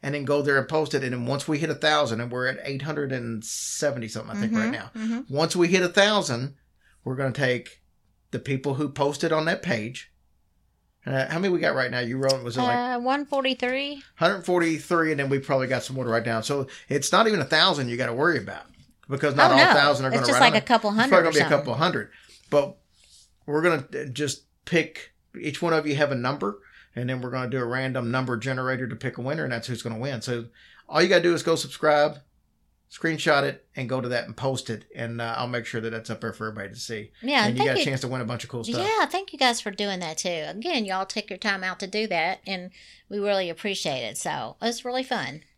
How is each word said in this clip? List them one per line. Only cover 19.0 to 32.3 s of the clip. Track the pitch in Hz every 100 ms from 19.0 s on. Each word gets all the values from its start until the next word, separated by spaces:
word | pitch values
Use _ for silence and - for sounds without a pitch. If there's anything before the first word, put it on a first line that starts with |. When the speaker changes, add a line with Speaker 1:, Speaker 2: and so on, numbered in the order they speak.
| -
Speaker 1:
because | 135 151
not | 139 -
Speaker 2:
Oh, |
Speaker 1:
all | 127
Speaker 2:
no. | 359
Speaker 1:
thousand | 151 143 131
are | 135
Speaker 2:
It's | 233
Speaker 1:
gonna | -
Speaker 2:
just | 254
Speaker 1:
run |
Speaker 2:
like | 254
Speaker 1:
on | 214
Speaker 2:
a |
couple | - 233 214
Speaker 1:
it. |
It's | 214
Speaker 2:
hundred | 254
Speaker 1:
probably | 185 165
Speaker 2:
or |
Speaker 1:
gonna |
be | 151
a | 139
Speaker 2:
something. | 143
Speaker 1:
couple | 127 117
hundred. | 170 143 104 - - - _
But | 147 139 - _ _ _ - _ _ -
we're | 147
gonna, | 175 160 135 135
uh, | 131
just | 120 147 - _ _ -
pick, | 170 - - - _ _ -
each | 151 143
one | 170
of | 160 147
you | 139
have | 143
a | 131
number, | 127 185 202 202 _ - -
and | - 123
then | 131
we're | 123
gonna | 127 123
do | 131
a |
random | 117 127 131 131 120
number | 127 131 120
generator | 131 131 127 127 127
to |
pick | 123 131 -
a |
winner, | 123 160
and | 139
that's | 117 117
who's | 120
gonna | 120 113
win. | 135 123
So | 117 120 117 _ - - -
all | 151
you | 180
gotta | 180
do | 170
is | 165
go | - 165
subscribe, | 143 - 151 147 151 147 _